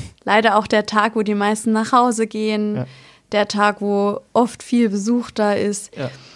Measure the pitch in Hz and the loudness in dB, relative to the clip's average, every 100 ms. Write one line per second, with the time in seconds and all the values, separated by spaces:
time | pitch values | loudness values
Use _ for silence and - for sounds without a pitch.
0 | - - - 208 220 208 202 214 208 214 | -18 -12 0 2 4 2 2 0 0 0
1 | 220 220 208 202 202 214 233 220 220 254 | 0 0 -2 0 0 0 0 -2 2 2
2 | 247 220 226 220 214 214 214 208 127 - | 2 2 -4 -2 -2 -2 -2 -4 -8 -12
3 | - - _ 208 208 202 208 208 202 202 | -20 -20 _ -2 0 2 0 0 -2 0
4 | 202 202 - - 240 - - 240 226 202 | 0 -2 -2 0 0 -2 -2 0 2 0
5 | 202 240 233 - 208 202 202 202 - - | 0 -2 -2 -2 0 0 -2 -4 -10 -10
6 | 131 - - | -10 -10 -20